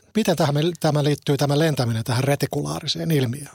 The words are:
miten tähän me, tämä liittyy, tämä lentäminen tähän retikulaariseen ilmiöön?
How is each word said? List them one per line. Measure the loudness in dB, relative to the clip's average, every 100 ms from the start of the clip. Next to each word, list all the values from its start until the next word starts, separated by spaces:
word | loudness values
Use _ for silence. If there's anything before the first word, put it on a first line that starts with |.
| _ -2
miten | 0 2
tähän | 2
me, | 2 0 0
tämä | 0 2
liittyy, | 2 0 0 0
tämä | 2 2
lentäminen | 2 2 0 -2
tähän | -2 -2
retikulaariseen | 0 0 0 -4 -4 -6 -6 -4 0
ilmiöön? | 0 0 -4 -10